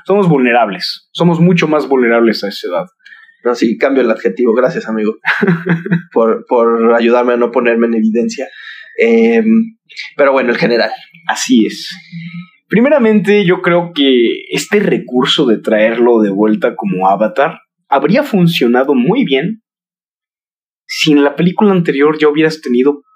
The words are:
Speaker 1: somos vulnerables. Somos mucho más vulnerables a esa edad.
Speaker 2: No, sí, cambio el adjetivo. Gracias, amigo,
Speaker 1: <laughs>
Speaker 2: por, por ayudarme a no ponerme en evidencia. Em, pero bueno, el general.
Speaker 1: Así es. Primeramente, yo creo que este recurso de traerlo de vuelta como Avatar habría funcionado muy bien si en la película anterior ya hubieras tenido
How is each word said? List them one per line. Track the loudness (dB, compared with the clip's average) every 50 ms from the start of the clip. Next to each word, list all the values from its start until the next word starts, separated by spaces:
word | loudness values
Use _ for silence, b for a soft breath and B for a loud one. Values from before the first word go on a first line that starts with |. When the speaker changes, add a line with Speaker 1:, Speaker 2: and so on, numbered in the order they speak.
| -4
Speaker 1:
somos | -2 0 0 2 2
vulnerables. | 2 2 2 2 2 2 0 0 -2 -6 -10 -10 -10 -12 _ _
Somos | -6 -2 0 0 2 2
mucho | 2 2 2 2 0 0
más | 0 -2 0 0
vulnerables | 0 0 2 2 2 2 2 2 0 -2 -6
a | -8
esa | -10 -10 -10 -6
edad. | -6 -6 -6 -8 _ B B B B B B B B B -4
Speaker 2:
No, | -4 -2
sí, | 0 -2 -2 0 0
cambio | -2 0 0 0 0
el | 0
adjetivo. | -2 -2 -4 -4 -2 0 0 0 2
Gracias, | 2 0 0 -2 -4 -8 -6
amigo, | -6 -4 -4 -4 -6 -6 -6
Speaker 1:
<laughs> | -6 -4 -2 0 0 0 -2 -2 -4 -4 -4 -4 -4 -4 -6 -6 -4 -2
Speaker 2:
por, | 0 2 2 0 -2 -2 -2
por | 0 2 2 2 2 2 2 2 2
ayudarme | 2 2 2 2 2 2 0 0
a | 0
no | 0 0
ponerme | 0 -2 0 0 0 0 0 0
en | 0
evidencia. | 0 0 0 0 -2 -2 -4 -6 -8 -12 -12 B B B B B B B B B -2
Em, | 0 2 4 4 4 4 2 2 2 2 2 2 0 -2 -6 _ _ B B B B B B 0
pero | 0 2 2
bueno, | 2 0 0
el | -2 0
general. | 0 0 2 0 0 -2 -4 -10 -14 -20 -20 -12 _ -6
Speaker 1:
Así | -6 -4 0 2 2 2 2
es. | 2 -2 -8 -12 -14 -16 B B B B -16 -14 -14 B -16 B B B B B _
Primeramente, | 0 0 2 2 2 2 2 2 2 2 2 2 2 2 2
yo | 2 0 0
creo | 0 0 0 0 0 -2 -4
que | 0 2 2 4 4 2 2 0 -4 -8 -8
este | -8 -8 -4 -2 0 0
recurso | 0 0 0 -2 -4 -4 -2 -2 0 0 0 0 0
de | 0 0 -2
traerlo | -2 -2 0 2 2 0 0 0 0 2 2 2
de | 2 0
vuelta | 0 0 0 0 0 0 -2 -4 -4
como | -4 -6 -6 -4 -2 0 0
Avatar | 0 0 -2 -2 -2 -2 -2 -2 -4 -8 _ _ _ _ _ _
habría | -2 -2 0 0 0 0 0
funcionado | 0 0 2 2 2 2 0 0 0 0 0 0 0 0
muy | 0 0 0 0 0 0
bien | 0 -2 -2 -2 -4 -6 -10 _ _ _ _ _ _ _ _ _ _ _ _ _ _ _ _ _ _ _ _ _ _ _ _ _
si | -14 -8 -4 0 2
en | 2 2 2
la | 0 0
película | 0 -2 -2 0 2 2 2
anterior | 2 2 0 0 0 0 0 0 2 2
ya | 0 0
hubieras | 2 2 0 -2 -2 -4
tenido | -6 -2 0 2 2 0 0 -2 -8 _ _